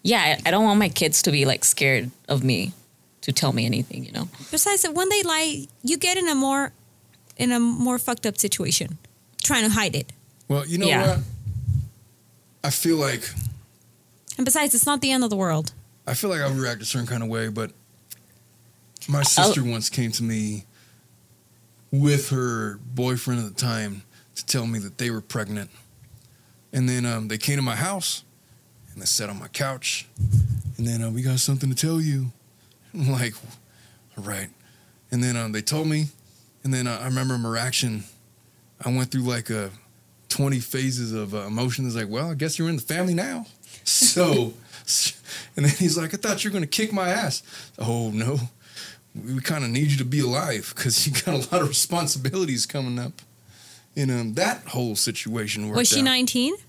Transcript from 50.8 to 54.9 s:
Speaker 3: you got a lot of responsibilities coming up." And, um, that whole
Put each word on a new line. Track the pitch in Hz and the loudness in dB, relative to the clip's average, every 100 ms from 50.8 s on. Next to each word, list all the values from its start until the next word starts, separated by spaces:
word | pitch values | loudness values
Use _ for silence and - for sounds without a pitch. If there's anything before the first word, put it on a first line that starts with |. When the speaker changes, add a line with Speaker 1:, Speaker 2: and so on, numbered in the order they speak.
| 131 - 151 | 0 2 2
Speaker 3:
you | |
got | 131 - | 0 0
a | 147 123 | -2 0
lot | 180 | 0
of | 143 | 2
responsibilities | - - 175 147 139 131 190 170 123 - | 0 0 0 0 -2 -2 -2 0 0 -2
coming | 143 127 123 | -4 -4 -4
up." | 123 - - _ - - - - _ 147 | -6 -10 -20 _ -20 -20 -20 -20 _ -2
And, | 135 | 0
um, | 123 117 | 0 0
that | 110 202 240 - | 0 0 0 -6
whole | 127 120 | -4 -2